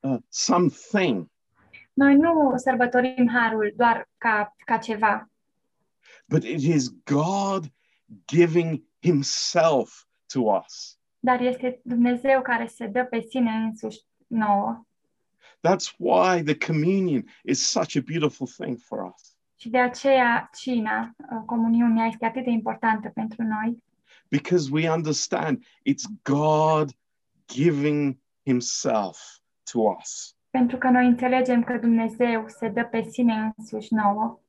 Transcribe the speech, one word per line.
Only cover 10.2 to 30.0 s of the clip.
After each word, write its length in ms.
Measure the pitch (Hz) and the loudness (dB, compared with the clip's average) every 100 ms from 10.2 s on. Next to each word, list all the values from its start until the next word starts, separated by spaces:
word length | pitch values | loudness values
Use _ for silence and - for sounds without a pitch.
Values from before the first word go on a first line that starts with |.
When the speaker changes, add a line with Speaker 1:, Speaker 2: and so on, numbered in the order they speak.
| _ | _
Speaker 1:
to 140 | 131 | -2
us. 580 | 110 95 - - - _ _ _ | 0 0 -4 -18 -18 _ _ _
Speaker 2:
Dar 220 | 247 254 | 0 0
este 400 | 254 254 254 254 | 0 -2 -6 -8
Dumnezeu 580 | 240 240 240 240 269 269 | -6 0 2 2 2 2
care 240 | 254 233 226 | 2 -4 -4
se 200 | - 226 | -10 -6
dă 180 | 226 | -4
pe 160 | 254 233 226 | -2 -4 -6
sine 220 | 262 233 | -2 0
însuși 480 | 220 226 220 220 214 _ _ _ | 0 -4 -6 -12 -12 _ _ _
nouă. 600 | 233 208 202 220 233 - _ _ _ _ _ _ _ 165 | -2 2 2 0 -8 -14 _ _ _ _ _ _ _ 0
Speaker 1:
That's 280 | 190 - - | 0 -2 -6
why 440 | 175 180 180 180 | 2 4 4 2
the 140 | 151 151 - | 0 -2 0
communion 580 | 156 156 196 185 135 - - | 0 2 2 2 0 -4 -14
is 260 | - 139 - | -4 -2 0
such 260 | - - - | -2 -2 -4
a 40 | - | -4
beautiful 400 | 160 151 - 131 | -2 -2 -2 -12
thing 320 | - 165 120 | -8 -8 -8
for 340 | _ 107 92 | _ -10 -10
us. 220 | - _ _ _ _ | -14 _ _ _ _
Speaker 2:
Și 120 | 233 | -4
de 100 | 247 | 0
aceea 720 | 247 247 277 269 240 233 - - | 0 0 2 4 4 2 -2 -12
cina, 560 | - 247 214 214 233 - | -4 -2 -2 -4 -6 -12
uh, 260 | 294 233 226 | -12 -12 -6
comuniunea 600 | 240 226 233 233 226 226 | -2 2 4 4 2 0
este 180 | 226 | -2
atât 200 | 226 226 | -6 -4
de 60 | 247 | -2
importantă 580 | 226 220 - 226 220 220 | -2 -2 -2 -2 -2 -4
pentru 280 | - 220 220 | -8 -8 -6
noi. 400 | 226 214 220 233 _ _ _ _ _ | -6 -4 -4 -8 _ _ _ _ _
Speaker 1:
Because 400 | 143 - 180 139 | -6 0 0 0
we 180 | 147 165 | -2 0
understand 760 | 165 156 147 - 175 156 - | -2 -2 -4 -4 -4 -2 -4
it's 580 | _ _ - 139 202 208 | _ _ -4 -4 -6 -12
God 680 | - 143 156 156 156 156 151 - _ _ _ _ _ | -2 0 2 2 4 2 0 -6 _ _ _ _ _
giving 640 | 127 165 147 147 147 143 131 _ _ | 0 2 2 0 0 0 -4 _ _
himself 720 | - 123 120 - - 110 98 - - - _ _ - | 0 0 0 -4 -2 0 -2 -8 -20 -20 _ _ -8
to 80 | 120 | 0
us. 540 | 107 90 | 0 0